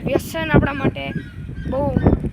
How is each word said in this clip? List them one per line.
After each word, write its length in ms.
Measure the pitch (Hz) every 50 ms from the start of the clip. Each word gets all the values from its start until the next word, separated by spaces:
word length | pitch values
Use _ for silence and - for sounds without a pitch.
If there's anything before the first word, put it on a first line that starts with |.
| -
વ્યસન 420 | 262 269 285 - - 302 330 320 311
આપણા 260 | 294 294 - 277 285 277
માટે 220 | 269 - - - - 269 - - - - - - - - - - - -
બહુ 120 | - 539 571 554 523 - - - - - - -